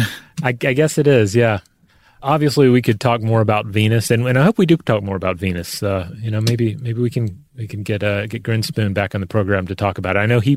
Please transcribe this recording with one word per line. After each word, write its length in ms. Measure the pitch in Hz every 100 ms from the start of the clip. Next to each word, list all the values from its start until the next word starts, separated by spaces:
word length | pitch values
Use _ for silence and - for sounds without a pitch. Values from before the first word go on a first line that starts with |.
| 107 - - -
I, 60 | 127
I 40 |
guess 440 | 123 143 127 156 -
it 100 | 147
is. 300 | 131 104 113
Yeah. 220 | 117 104 - _ _ _ _ _
Obviously, 440 | 139 151 147 147 131
we 120 | 123
could 200 | 120 104
talk 200 | 120 117
more 200 | 110 113
about 260 | 110 107 110
Venus, 460 | 104 107 113 -
and, 160 | 117 123
and 100 | 127
I 60 |
hope 120 | 160 -
we 80 |
do 120 | 180 165
talk 260 | - 110
more 140 | 98 95
about 220 | 90 87
Venus. 440 | 95 87 85 -
Uh, 260 | 104 95 87 -
you 120 | 110
know, 100 | 107
maybe, 360 | 113 117 117 107
maybe 260 | 120 117
we 80 | 120
can, 340 | 123 110 95 - 123
we 100 | 110
can 160 | 104
get, 220 | 104 104
uh, 240 | 104 101 104
get 160 | 110
Grinspoon 500 | - 113 107 - 104
back 220 | 98 98 101
on 40 |
the 60 | 92
program 400 | 110 98 98 92
to 80 |
talk 240 | 95 101 95
about 160 | 92
it. 60 | 95
I 60 | 107
know 120 | 120
he, 180 | 135